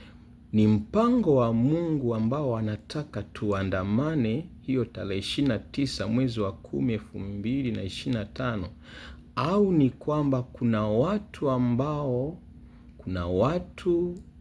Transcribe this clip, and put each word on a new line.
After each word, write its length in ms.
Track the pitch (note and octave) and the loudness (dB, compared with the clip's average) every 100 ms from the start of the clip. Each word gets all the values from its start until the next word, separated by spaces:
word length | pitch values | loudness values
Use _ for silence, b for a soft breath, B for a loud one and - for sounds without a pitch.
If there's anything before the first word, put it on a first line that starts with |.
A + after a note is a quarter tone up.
| B B B - - | B B B -20 -2
ni 140 | G#2+ G#2+ | 4 6
mpango 680 | G#2+ G#2+ G3+ A#3 B3 F#3 C3+ | 4 2 2 4 4 4 4
wa 160 | A#2 | 4
Mungu 640 | A#2 B2 D#3+ E3+ D#3 A#2+ | 4 2 2 0 0 0
ambao 420 | A2 A2 C#3 C#3+ A2 | 0 0 0 -2 -2
anataka 680 | A2 G#2+ - D#3 D3 A2 | -2 -4 -6 -8 -6 -8
tuandamane 1300 | - - G#2 G2 G2 F#2+ G2 G#2+ D3 D#3+ A2+ A#2+ E3+ - | -10 -6 -2 0 0 -2 0 0 0 0 0 -2 -6 -14
hiyo 240 | - C3 | -4 -2
tarehe 340 | A2+ - G2 G2 | -2 -6 -4 -4
ishirini 280 | G2+ - C#3 | -4 -2 0
na 100 | G#2 | 0
tisa 480 | - - C3+ - G2+ | -4 -4 -4 -2 -2
mwezi 320 | A#2 C3 A2+ | 0 0 0
wa 120 | G2 | -4
kumi 400 | F#2+ - C#3+ C3+ | -4 -8 -4 -2
elfu 260 | G#2+ - G#2 | -2 -6 -10
mbili 540 | G2 G2+ G#2 C3+ B2+ | -8 -6 -4 -2 -2
na 100 | G#2+ | -4
ishirini 340 | G2 - - A#2+ | -6 -8 -4 -4
na 80 | |
tano, 440 | G2+ - B2+ A2 F2 - B B B B - - | -4 -4 -4 -4 -6 -10 B B B B -10 -4
au 360 | C#3 G3 G3+ | 0 4 4
ni 180 | E3+ C3 | 6 4
kwamba 520 | - - D3+ C#3+ C3 | 2 -2 0 2 0
kuna 460 | B2 - A#2+ A2 G#2+ | -2 -2 2 2 2
watu 640 | G#2+ D#3 G#3+ - - D3 | 2 2 0 -4 -4 0
ambao, 880 | C3 B2 A#2+ C#3+ D3 C#3+ B2 C#3 F3+ - - B B B - | 2 2 2 0 -2 -2 -2 -4 -8 -16 -20 B B B -14
kuna 280 | - F#2 F2 | -6 -4 0
watu, 920 | F#2 A#2+ F3 F3+ - F#3 E3+ F3 F3 - - | 2 2 0 -6 -6 0 2 0 -4 -14 -20